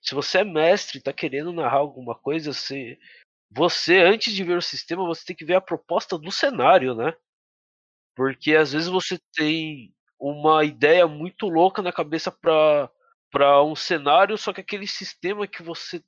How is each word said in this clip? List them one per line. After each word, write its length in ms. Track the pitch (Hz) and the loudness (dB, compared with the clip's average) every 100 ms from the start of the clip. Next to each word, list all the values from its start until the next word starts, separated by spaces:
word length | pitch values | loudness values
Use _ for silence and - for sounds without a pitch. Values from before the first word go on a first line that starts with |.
se 140 | - | -6
você 240 | 135 139 185 | -6 -2 -2
é 60 | |
mestre 540 | 208 156 160 196 - 135 | 0 0 2 2 0 -8
e 40 | |
tá 100 | 139 | -8
querendo 400 | - 160 135 160 | -6 -6 -6 -6
narrar 260 | 170 135 139 | -4 0 0
alguma 360 | 143 135 123 | 0 -6 -10
coisa, 380 | 113 139 160 151 | -8 -6 -4 -6
você, 460 | 127 - 139 117 127 _ - _ _ _ | -8 -8 -10 -12 -16 _ -20 _ _ _
você, 480 | 110 170 - - 185 | -2 0 0 2 6
antes 340 | 175 220 233 | 6 4 -2
de 100 | 202 | -4
ver 140 | 175 175 | -2 -2
o 60 | |
sistema, 440 | - 127 - 170 180 | -4 -10 -10 -6 -6
você 180 | 160 - | -6 -10
tem 100 | 175 | -14
que 80 | |
ver 120 | 151 185 | -2 -2
a 40 | |
proposta 580 | 185 165 _ 175 - 170 | 0 -8 _ -4 -4 -10
do 140 | 156 | -8
cenário, 640 | - 285 226 127 185 131 | -2 -2 2 4 6 4
né? 200 | 113 135 165 _ _ _ _ _ _ _ _ _ | -4 -6 -6 _ _ _ _ _ _ _ _ _
Porque 400 | - 131 131 151 | -4 -4 -2 2
às 180 | 156 147 | 4 4
vezes 160 | 147 165 | 0 -2
você 300 | 185 - 151 _ | -4 -4 -10 _
tem 600 | - 156 160 156 147 110 _ _ _ | -4 -2 -2 -6 -12 -18 _ _ _
uma 460 | 139 147 151 156 | -10 -2 2 4
ideia 420 | 151 123 147 175 165 | 2 2 4 6 4
muito 400 | 151 170 _ 208 | 0 -10 _ -2
louca 360 | 165 185 185 | 2 2 2
na 100 | 180 | -6
cabeça 400 | 170 151 156 180 | -6 -6 -4 -6
pra, 580 | - 175 156 156 147 131 _ _ _ _ | -4 2 4 6 4 0 _ _ _ _
pra 320 | 135 139 143 | 2 6 6
um 140 | 151 156 | 4 0
cenário, 640 | - 170 143 160 196 214 | -4 -2 4 4 4 0
só 140 | - | -6
que 100 | 190 | -8
aquele 240 | - 208 196 | -10 -10 -8
sistema 600 | - 190 - 180 208 196 | -10 -12 -10 -8 -6 -8
que 160 | - | -10
você 400 | 165 165 - 170 | -12 -12 -12 -14